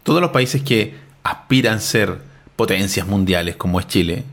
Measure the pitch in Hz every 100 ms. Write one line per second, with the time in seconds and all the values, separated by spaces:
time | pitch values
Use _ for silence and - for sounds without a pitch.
0 | - 160 175 131 127 139 139 113 101 -
1 | - - - - - 131 117 107 - 117
2 | 98 90 - - - - 113 95 98 95
3 | 90 101 95 90 85 78 92 87 - -
4 | 87 85 -